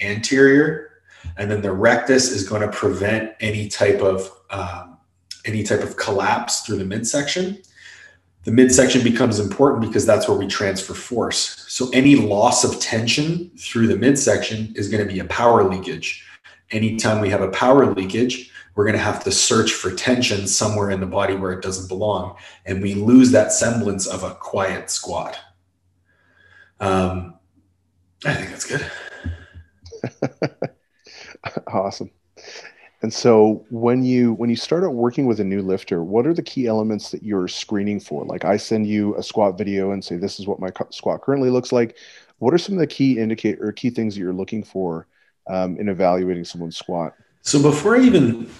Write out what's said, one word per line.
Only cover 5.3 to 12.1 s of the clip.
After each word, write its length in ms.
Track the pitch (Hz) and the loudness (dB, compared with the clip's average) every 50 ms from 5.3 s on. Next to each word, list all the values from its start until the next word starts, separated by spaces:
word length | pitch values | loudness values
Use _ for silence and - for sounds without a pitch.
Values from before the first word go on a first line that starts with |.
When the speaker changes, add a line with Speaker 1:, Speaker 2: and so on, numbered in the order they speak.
| - - - | -20 -12 -8
Speaker 1:
any 180 | 113 107 107 104 | -6 -4 -4 0
type 180 | - 104 - | 0 0 -2
of 160 | - - - | -2 -4 -6
collapse 640 | - - 113 101 95 95 104 120 - - - - - | -6 -4 -2 -2 0 0 0 0 0 -2 -4 -6 -6
through 160 | - 113 104 | -4 -6 -6
the 80 | 95 95 | -4 -4
midsection. 720 | 92 101 113 120 - - 143 143 - - 180 190 190 202 - - _ _ - - - - - - - _ _ _ _ _ _ - | -4 -6 -4 -4 -2 -2 -2 -2 -2 -2 -4 -4 -4 -6 -10 -16 _ _ -20 -20 -20 -20 -20 -20 -20 _ _ _ _ _ _ -4
The 80 | 110 | 2
midsection 520 | 110 127 127 123 - 139 127 123 - 127 113 | 6 6 8 8 8 6 4 4 4 2 2
becomes 360 | 123 117 - 127 113 104 107 | 2 2 2 2 2 2 0
important 460 | 101 92 - - 135 127 123 113 110 | -2 -2 2 4 4 4 4 0 -2
because 200 | - - - - | -2 -2 0 4
that's 220 | 113 104 101 - | 4 4 4 2
where 100 | - 101 | 0 0
we 100 | 98 98 | 0 0
transfer 460 | 95 - - 104 98 92 - - - 90 | -4 -4 -2 -2 -2 -2 -4 -8 -10 -12
force. 720 | - - - 123 113 95 92 - - - - - - - - | -14 -10 -6 -4 -4 -4 -2 -2 -4 -4 -4 -8 -14 -14 -12
So 200 | - - 127 127 | -6 -6 -4 0
any 240 | - 131 135 143 | 2 4 6 6